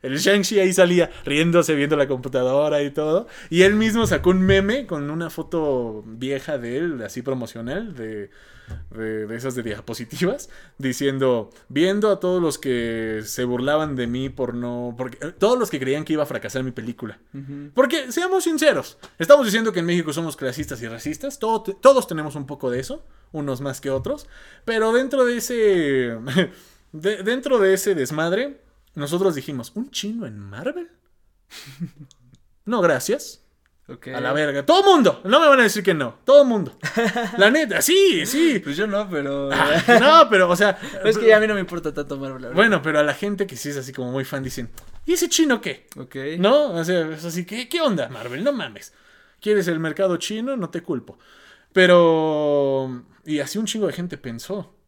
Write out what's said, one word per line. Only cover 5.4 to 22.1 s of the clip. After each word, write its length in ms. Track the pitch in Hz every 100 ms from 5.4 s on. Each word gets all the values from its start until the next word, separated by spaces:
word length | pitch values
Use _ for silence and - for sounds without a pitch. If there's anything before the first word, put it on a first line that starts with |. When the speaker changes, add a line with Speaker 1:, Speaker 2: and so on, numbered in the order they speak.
| 151 170 151 131 117 107 110
Speaker 1:
vieja 520 | 110 127 139 135 147
de 200 | 120 127
él, 240 | 170 139
así 180 | 110 -
promocional, 720 | 127 131 117 113 117 165 226 139
de, 340 | 110 107 101 - - - - - -
de, 360 | 113 110 110 107
de 100 | 117
esas 180 | 131 123
de 80 |
diapositivas, 840 | 113 104 - 113 117 131 175 277 - - - _
diciendo, 760 | 135 123 139 135 131 120 104 - _
"Viendo 440 | 135 180 202 214
a 80 | 196
todos 200 | 185 180
los 180 | 165 143
que 640 | 135 123 117 113 113 110
se 180 | 107 -
burlaban 540 | 123 123 131 151 156 131
de 100 | 120
mí 220 | 123 135
por 260 | 127 123
no... 400 | 120 120 120 123 117
Porque, 220 | 127 113 147
eh, 60 | -
todos 220 | 202 247
los 100 | 220
que 100 | 143
creían 240 | 131 143
que 80 | 156
iba 100 | 156
a 40 | 143
fracasar 360 | 120 104 131
mi 80 | 131
película". 480 | 123 113 120 113 - _
Speaker 2:
Ujú. 360 | 139 139 143 143
Speaker 1:
Porque, 380 | 185 269 320 254
seamos 320 | 247 359 381
sinceros, 540 | 339 311 302 175 - - - _
estamos 280 | 165 285 240
diciendo 260 | 208 226
que 80 | 180
en 60 | 170
México 260 | 175 156
somos 240 | 147 165 151
clasistas 440 | 131 127 151 123
y 40 | 117
racistas, 520 | 113 147 151 277 -
todo 220 | 220 220
te-, 100 | 220
todos 320 | 196 262 269
tenemos 300 | -